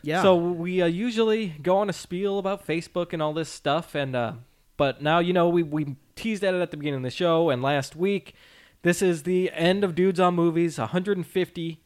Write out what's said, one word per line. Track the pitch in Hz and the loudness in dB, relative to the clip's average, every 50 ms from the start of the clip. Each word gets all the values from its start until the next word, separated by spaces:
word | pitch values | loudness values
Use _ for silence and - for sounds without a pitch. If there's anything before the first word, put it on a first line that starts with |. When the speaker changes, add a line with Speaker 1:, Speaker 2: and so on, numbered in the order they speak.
Speaker 1:
Yeah. | - 147 151 185 | -6 -4 0 2
Speaker 2:
So | 185 190 185 | 6 6 6
we, | 170 170 175 180 165 170 180 180 185 | 6 4 0 -2 -4 -4 -2 0 2
uh, | 175 | 2
usually | 170 170 175 220 247 220 220 226 220 220 226 220 185 | 2 0 0 -2 -2 0 2 2 2 2 0 -2 -4
go | 151 147 139 175 185 | -6 -4 0 2 2
on | 196 208 202 | 2 2 0
a | |
spiel | 175 - - - 180 175 196 202 196 202 | -4 -6 -8 -8 -6 -4 -2 -2 -2 -2
about | 185 190 202 196 - | -2 -4 -4 -6 -4
Facebook | - - 170 165 - - 180 175 170 | -4 -4 -4 -4 -6 -6 -6 -4 -4
and | - 165 | -4 -4
all | 156 151 151 | -2 -2 -2
this | 165 160 - | -4 -6 -6
stuff, | - - - 147 143 165 170 - - | -8 -6 -2 -2 0 -2 -2 -4 -6
and, | 147 139 131 127 | -4 -4 -2 -2
uh, | 123 120 110 - 117 120 _ _ _ _ _ _ - | -2 -2 -4 -6 -10 -16 _ _ _ _ _ _ -2
but | 147 139 131 - | 0 0 0 -2
now, | 143 151 160 175 | 0 2 2 2
you | 175 175 180 | 2 2 2
know, | 180 170 175 | 2 2 4
we, | 170 175 | 2 2
we | 170 147 147 156 151 143 135 - _ _ - | 0 0 -2 -4 -4 -4 -8 -12 _ _ -14
teased | - - 226 220 190 | -8 -4 -4 -4 -2
at | 202 190 185 | 0 0 0
it | 180 | 0
at | 175 165 | -2 -4
the | - 151 | -6 -8
beginning | 143 151 143 131 | -6 -6 -4 -4
of | |
the | 127 127 | -6 -6
show, | - - 185 170 165 165 170 160 | -4 -2 0 2 2 4 4 2
and | 135 123 | 2 0
last | 127 139 147 139 135 - - | 0 0 0 0 -2 -4 -6
week, | 156 180 202 202 190 - - - - - - - - - _ _ _ | -2 -2 0 0 -2 -4 -8 -20 -20 -20 -20 -20 -20 -20 _ _ _
this | - 170 170 - | 0 0 2 4
is | 196 185 175 160 143 | 2 2 2 0 -2
the | 175 185 185 185 180 | 0 0 0 0 0
end | - - 165 175 185 202 202 | -2 0 2 2 2 2 0
of | 185 160 | 0 2
Dudes | 170 185 190 185 170 | 2 2 2 4 4
on | 185 180 180 | 2 2 4
Movies, | 175 165 170 160 170 170 165 151 - | 4 2 2 2 2 0 0 -2 -4
a | 117 | -4
hundred | 110 156 180 185 208 202 185 | -2 -2 -4 -2 -2 -2 -4
and | 165 | -4
fifty | - - 190 180 - - 175 165 165 165 - _ | -4 -2 -2 -2 -2 -4 -8 -8 -8 -8 -12 _